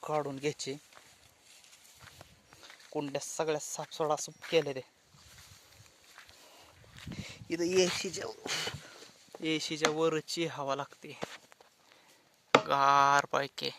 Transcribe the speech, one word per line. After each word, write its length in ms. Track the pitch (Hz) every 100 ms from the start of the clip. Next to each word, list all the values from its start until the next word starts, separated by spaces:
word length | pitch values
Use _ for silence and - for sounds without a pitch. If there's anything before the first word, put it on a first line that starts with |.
काढून 340 | - 151 143 135
घ्यायचे. 380 | 143 143 - 143 - - - - - _ - - - - - - - - - - _ - - - -
कुंड्या 300 | 151 147 139
सगळ्या 380 | - - 160 151
साफसडासूप 760 | - - 151 - 156 151 - 156 -
केले 240 | 165 143
ते. 80 | 131 - _ _ - - - - - - - - - - - - - - - - - - - - - - - -
इथं 140 | 165
एसीच्या, 640 | 175 185 180 - 196 160 - - - - - - - - - - - -
एसीच्या 460 | 160 156 - 156 156
वरची 560 | 151 165 156 - - 165
हवा 300 | 131 139 135
लागते 420 | 143 - 151 139 - - - - - _ _ - - - _ _ _ - -
गार 580 | 139 139 139 139 143 -
पैकी. 440 | 143 139 - 139